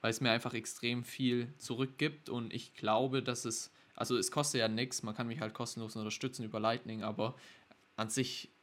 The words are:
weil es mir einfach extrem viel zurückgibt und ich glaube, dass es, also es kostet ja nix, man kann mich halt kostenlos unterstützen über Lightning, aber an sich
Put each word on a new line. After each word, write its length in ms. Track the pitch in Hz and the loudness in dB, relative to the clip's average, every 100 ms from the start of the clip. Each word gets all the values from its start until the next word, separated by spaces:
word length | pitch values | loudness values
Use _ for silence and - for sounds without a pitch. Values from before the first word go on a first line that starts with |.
weil 80 | 117 | 0
es 100 | 113 | 2
mir 100 | 127 | 4
einfach 240 | 117 120 | 4 4
extrem 480 | 120 - - 120 120 | -4 -6 -4 0 0
viel 500 | 117 - 127 120 120 - | -4 0 2 2 -2 -8
zurückgibt 720 | - 120 131 - 151 147 - | -6 -2 -2 0 -2 -2 -4
und 240 | 120 113 | -4 -2
ich 220 | 123 - | -6 -10
glaube, 480 | - 107 110 131 131 | -2 4 4 4 2
dass 240 | 127 120 120 | 0 -2 -2
es, 260 | 110 - - - | -4 -8 -16 -20
also 240 | - - 123 | -6 2 2
es 120 | - | 2
kostet 300 | 147 147 127 | 2 2 4
ja 80 | 110 | 2
nix, 340 | 110 123 - | 2 0 -2
man 120 | 110 | -4
kann 120 | 110 120 | -4 -4
mich 140 | 113 | -2
halt 140 | 110 | -4
kostenlos 420 | - 117 - 113 113 | -4 -6 -4 -6 -4
unterstützen 480 | 107 - 127 - | -4 -2 -4 -4
über 160 | 110 110 | -4 2
Lightning, 420 | 110 120 - 110 | 2 2 -2 -4
aber 320 | 107 107 110 127 - - _ - _ - | -2 0 0 0 -16 -20 _ -20 _ -4
an 140 | 110 | -2
sich 400 | 135 123 - - _ | 0 0 -2 -10 _